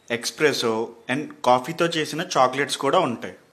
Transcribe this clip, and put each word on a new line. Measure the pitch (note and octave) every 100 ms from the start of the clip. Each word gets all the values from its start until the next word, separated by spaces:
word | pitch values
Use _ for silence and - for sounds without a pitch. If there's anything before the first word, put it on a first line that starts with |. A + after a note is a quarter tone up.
| - A#2+
ఎస్ప్రెసో | - - D3+ B2 A#2+ A2+ A#2 - -
and | C#3 D3 - B2
కాఫీతో | B2+ B2+ E3 E3+ D#3+
చేసిన | D3 D3+ F#3 D3
చాక్లెట్స్ | B2+ C3 C#3 -
కూడా | C#3 F3+ D3
ఉంటాయి. | A2 F#2+ - _